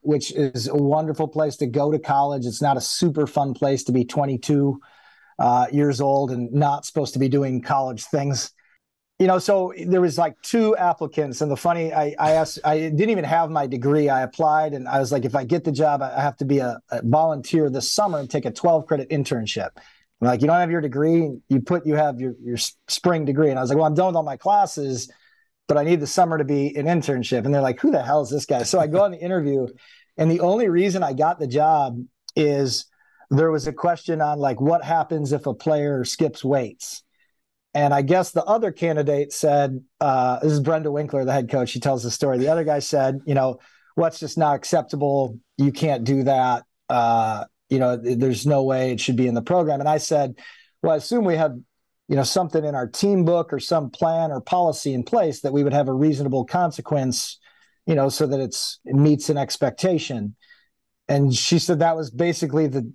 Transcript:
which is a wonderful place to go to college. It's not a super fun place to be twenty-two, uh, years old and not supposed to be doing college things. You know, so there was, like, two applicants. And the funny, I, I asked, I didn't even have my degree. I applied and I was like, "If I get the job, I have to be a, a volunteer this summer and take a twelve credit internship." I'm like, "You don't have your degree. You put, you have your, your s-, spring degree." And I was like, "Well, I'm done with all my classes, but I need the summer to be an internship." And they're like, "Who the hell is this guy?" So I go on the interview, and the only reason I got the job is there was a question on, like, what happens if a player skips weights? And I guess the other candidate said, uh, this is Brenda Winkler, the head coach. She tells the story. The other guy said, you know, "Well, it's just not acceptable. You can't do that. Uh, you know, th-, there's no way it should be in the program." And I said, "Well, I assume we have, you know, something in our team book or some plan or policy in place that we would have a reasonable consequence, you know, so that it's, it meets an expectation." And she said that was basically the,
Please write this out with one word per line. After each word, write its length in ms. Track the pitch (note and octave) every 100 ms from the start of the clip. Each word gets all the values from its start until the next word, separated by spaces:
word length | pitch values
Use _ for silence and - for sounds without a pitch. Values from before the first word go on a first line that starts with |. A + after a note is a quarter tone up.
which 300 | C#3+ D3 -
is 340 | - C#3 B2+ A2+
a 80 | D3
wonderful 540 | C#3 D3+ D#3+ D3+ D#3
place 260 | D3+ D3+ -
to 100 | B2+
go 220 | C3 D3
to 80 | D#3
college. 480 | D#3 C3+ C#3+ C#3 A#2+
It's 160 | A2
not 140 | C#3+ C3+
a 60 |
super 440 | - - F3 D3 D3
fun 280 | D3 C#3
place 320 | B2 C#3 C3+ -
to 60 |
be 140 | B2+ B2
twenty-two, 760 | D3 C#3 B2+ - D3 C#3 C#3 - _ _ _ _ -
uh, 260 | B2 B2+ B2
years 300 | C#3+ D3 B2
old 280 | C#3 C#3 C3+
and 240 | B2 A#2+
not 320 | C#3 D3 C#3+ -
supposed 280 | D#3+ C#3
to 60 | C3
be 100 | C3+
doing 340 | C#3+ C3+ B2+
college 400 | B2 C#3 C3 A#2
things. 480 | - D3 C#3+ B2+ - _ _ _ _ _ _ -
You 80 | F#3
know, 140 | F#3
so 340 | G3 G3 F3+ F#3 F3
there 140 | F#3
was, 180 | F3+ C#3
like, 200 | E3 -
two 340 | - A#3 G#3+ G#3+
applicants. 640 | F3 D#3+ D#3 - D3 A#2+
And 80 | D3+
the 80 | C#3
funny, 340 | E3+ E3+ D#3+
I, 220 | D#3 D3 D3
I 140 | D3+
asked, 260 | D#3+ D#3 -
I 140 | D#3 D#3
didn't 320 | D#3+ D3+ A3
even 160 | G3+ C#3+
have 240 | E3 E3
my 160 | D#3 C#3
degree. 420 | B2+ C3+ D3+ C#3+
I 140 | C3
applied 520 | B2+ - D#3+ D#3 D#3
and 140 | C#3+ B2+
I 120 | C3+
was 120 | B2+
like, 140 | C#3 B2
"If 100 | C3+
I 100 | B2
get 180 | E3+
the 80 | E3
job, 320 | C3+ D3+ C#3+
I 180 | C3 B2+
have 160 | C#3+ -
to 80 | C#3
be 140 | C#3
a, 200 | B2+ A2+ -
a 100 | B2
volunteer 680 | A2+ D3+ E3 D3 - E3 D3
this 200 | C3 -
summer 280 | - G#3 D#3
and 100 | C3+
take 160 | D3 B2
a 60 |
twelve 340 | G#2+ F3 D#3+ -
credit 240 | D3+ C3
internship." 600 | D#3 C#3 B2+ G#2+ - F2 - - _ _ -
I'm 60 | A#2+
like, 140 | B2
"You 60 | D3
don't 120 | F3
have 120 | F3
your 100 | E3+
degree. 500 | D3 C3 D#3 E3+ D#3 A#2+ -
You 140 | C3+
put, 240 | B2+ F3+ D#3
you 100 | D3+
have 240 | D3+ B2
your, 140 | B2+ A#2+
your 140 | A#2+ A#2+
s-, 180 | - - -
spring 340 | - F3+ E3
degree." 280 | C#3+ C#3 D3+
And 60 | C3+
I 40 |
was 80 | B2+
like, 80 | C#3+
"Well, 100 | D#3
I'm 60 |
done 140 | D3+ F#3
with 100 | E3+
all 60 |
my 120 | D3+ C3
classes, 760 | F#3+ G#3 G3 - C#3 B2+ - - _ _ _ _ -
but 80 | D3
I 80 | D3+
need 160 | E3+
the 60 | C#3+
summer 300 | - F3 D#3+
to 60 |
be 320 | C#3 C#3+ C#3+ C#3+
an 120 | D3
internship." 580 | E3+ C#3+ C3 A2+ B2 A#2
And 80 |
they're 80 | C#3+
like, 180 | C3+ B2
"Who 100 | C#4+
the 140 | D3+
hell 180 | B2 D3+
is 80 | B2
this 160 | C#3+ -
guy?" 180 | C#3+
So 180 | - F#3
I 60 | D#3
go 140 | F3
on 100 | G3+
the 120 | E3+
interview, 440 | F3 F#3 C#3+ C3+ A#2+ - - - _ -
and 120 | D#3+
the 120 | E3+
only 260 | F3 G#3+ A3+
reason 360 | E3+ G3 F#3
I 100 | D#3+
got 260 | C3 D#3 F3
the 80 | C#3
job 500 | C3+ D#3 D#3 C#3 A#2+ B2+ _ - -
is 520 | D3 C#3+ C3 - - _ _ _ -
there 220 | C#3 D#3+
was 160 | D#3 D3
a 60 |
question 480 | - F3 E3+ - D#3+
on, 180 | D3 D3
like, 200 | C#3 A2
what 240 | C#3 E3
happens 480 | C#3 E3 - D#3+ C#3+
if 140 | D3 C#3
a 80 |
player 500 | A2+ D#3+ D3+ D3 C#3
skips 400 | A#2+ - D#3 -
weights? 600 | C3 C#3 A2+ - - - _ _ _ _ _ _ _ D3
And 180 | C#3+
I 80 | C#3+
guess 300 | C#3 F3+ F3+
the 120 | E3 F3+
other 260 | A3+ G#3+
candidate 600 | - E3+ D3+ D3 C#3+ C#3+
said, 520 | - D#3 C#3+ C#3+ C3 - -
uh, 380 | D3 C3 B2+ B2
this 120 | D#3
is 80 | D3
Brenda 320 | C3+ D#3+ D#3
Winkler, 320 | D3 D3+ C#3
the 80 | C3
head 200 | C#3 A#2+
coach. 180 | C3+ B2
She 100 | B2
tells 220 | C#3+ C3
the 80 | A#2
story. 300 | - C#3+ B2+
The 80 | C3+
other 160 | E3
guy 160 | D3+ D3
said, 400 | C#3 D3 C3+ C3+ D3+
you 80 | C#3
know, 240 | C3 B2+ _ _ _ -
"Well, 120 | E3
it's 120 | -
just 200 | D3+ -
not 160 | D3+ C#3
acceptable. 840 | - E3 - D3 C#3+ C#3 C3 A2+ _ -
You 140 | C#3
can't 320 | C#3 D#3 C3+
do 200 | A2+ C3+
that. 400 | C3 C3 B2+ A#2+ - _ -
Uh, 560 | B2 A#2 A#2 A2 G#2+ - _ -
you 80 | C3
know, 240 | B2+ B2
th-, 160 | A#2+ A#2+
there's 300 | C3 A#2 C#3+
no 160 | C#3+
way 280 | C3+ C3 C3
it 80 | A#2+
should 160 | - A#2+
be 120 | B2+
in 80 | A#2
the 80 |
program." 380 | A#2 F3+ D#3 C#3
And 60 | C#3+
I 120 | D3+
said, 340 | - D3+ C3+ A#2+ - - _ _
"Well, 120 | E3
I 20 | D#3
assume 300 | - A#3+ G3
we 100 | D#3+
have, 200 | D#3 B2 - _ _ _ -
you 80 | C#3
know, 80 |
something 420 | C3 F#3+ F3 E3 D3+
in 80 |
our 140 | C#3+ A#2+
team 360 | - G3+ G3
book 300 | E3 E3+ E3
or 60 | C#3
some 320 | - E3 C#3
plan 400 | - E3 E3 D#3+
or 100 | C3+
policy 540 | - F3+ E3+ - C#3+ C3
in 80 |
place 380 | A#2+ A#3 E3 B2
that 120 | -
we 100 | C#3+
would 100 | C#3+
have 160 | C#3+ C3
a 40 |
reasonable 520 | C3 D#3 C#3 C#3 C3 B2
consequence, 920 | F3+ E3+ D3 - D3 C3 B2 - - _ _ _ _ -
you 80 |
know, 160 | D3+ C3+
so 160 | - D3+
that 140 | C3+
it's, 400 | B2+ - - - -
it 100 | C#3
meets 340 | D3+ D3 -
an 80 | C#3+
expectation." 960 | C3+ - C3+ - F#3 E3 - A#2+ G#2 - _ - _ _ _ _ -
And 280 | C#3 C#3 A#2+
she 240 | - E3+
said 200 | E3+ D#3+
that 160 | E3 D#3+
was 140 | C#3+
basically 560 | A#2+ E3+ E3 D#3 D3 D#3
the, 260 | C3+ A#2